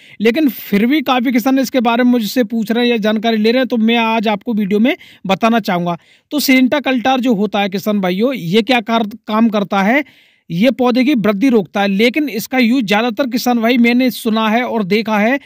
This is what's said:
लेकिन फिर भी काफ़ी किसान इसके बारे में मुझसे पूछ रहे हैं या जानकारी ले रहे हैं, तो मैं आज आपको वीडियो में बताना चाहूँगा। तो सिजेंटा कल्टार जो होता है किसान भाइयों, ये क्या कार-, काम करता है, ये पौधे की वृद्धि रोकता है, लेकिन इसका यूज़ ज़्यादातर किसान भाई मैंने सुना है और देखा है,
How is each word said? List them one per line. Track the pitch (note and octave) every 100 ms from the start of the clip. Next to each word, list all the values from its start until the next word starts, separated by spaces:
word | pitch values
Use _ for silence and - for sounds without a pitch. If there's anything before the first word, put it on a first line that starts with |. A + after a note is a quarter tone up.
| - -
लेकिन | G#3+ A#3+ D4
फिर | - - G3+ A#3
भी | D4+
काफ़ी | C4+ B3+ B3
किसान | A#3+ C4+ C4+
इसके | C4 C4
बारे | A#3 A#3
में | B3
मुझसे | B3 G#3 C4 G#3+
पूछ | A3+ G#3+
रहे | A3+
हैं | A#3+
या | A#3
जानकारी | G#3 A3 A#3 A3+
ले | G#3+
रहे | B3
हैं, | C4
तो | A#3+
मैं | A3 A#3
आज | A3+ A3+ G#3+
आपको | G3+ -
वीडियो | G#3+ G3 G#3
में | A#3+ F4 - - F#3
बताना | G3 A3+ A#3
चाहूँगा। | G#3 F3+ F3 E3+ _ _ _
तो | D4
सिजेंटा | - C4 B3+ D4+
कल्टार | C4+ C4 B3+ C4
जो | B3
होता | G3 G#3 G#3
है | G3+
किसान | F#3+ G#3+ G#3
भाइयों, | F#3 F#3 A#3+
ये | B3 E3 G#3
क्या | G#3+ B3
कार-, | G#3+ A3+ G#3+ - -
काम | G#3+ A3+
करता | G#3 G3+ G3+
है, | F#3+ C4+ D4 _ _ _ -
ये | E3+ A#3+
पौधे | A3+ B3 B3
की | B3+ C#4
वृद्धि | G3+ G3+ C4+
रोकता | A#3 E3+ G#3
है, | G3+
लेकिन | G3 A#3 D#4 D4
इसका | G#3 - C4
यूज़ | A3+ C4+
ज़्यादातर | G3 G3+ A#3+ G#3+ C4+
किसान | B3 B3 A#3+
भाई | A3+ B3+
मैंने | A#3 A#3+ B3+
सुना | - A#3 A3 A3
है | A3+
और | A#3 A3+
देखा | F#3 G#3 G#3+ G#3+
है, | A3 C#4